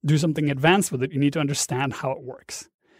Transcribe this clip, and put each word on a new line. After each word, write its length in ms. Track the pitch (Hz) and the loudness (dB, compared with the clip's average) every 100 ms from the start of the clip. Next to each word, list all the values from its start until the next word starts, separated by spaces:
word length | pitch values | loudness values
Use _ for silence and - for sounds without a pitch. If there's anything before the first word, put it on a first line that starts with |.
| 143 | 2
do 120 | 151 | 2
something 320 | 165 151 151 | 2 0 0
advanced 420 | 139 151 196 - | 2 4 4 2
with 100 | 131 | -2
it, 100 | 131 | -2
you 60 | 135 | 2
need 140 | 143 | 0
to 60 | 151 | 2
understand 540 | 143 139 - 127 139 | -2 -2 -2 -2 -2
how 180 | 143 135 | -2 -4
it 100 | 131 | -6
works. 440 | 123 - - - - _ _ _ | -8 -16 -14 -16 -16 _ _ _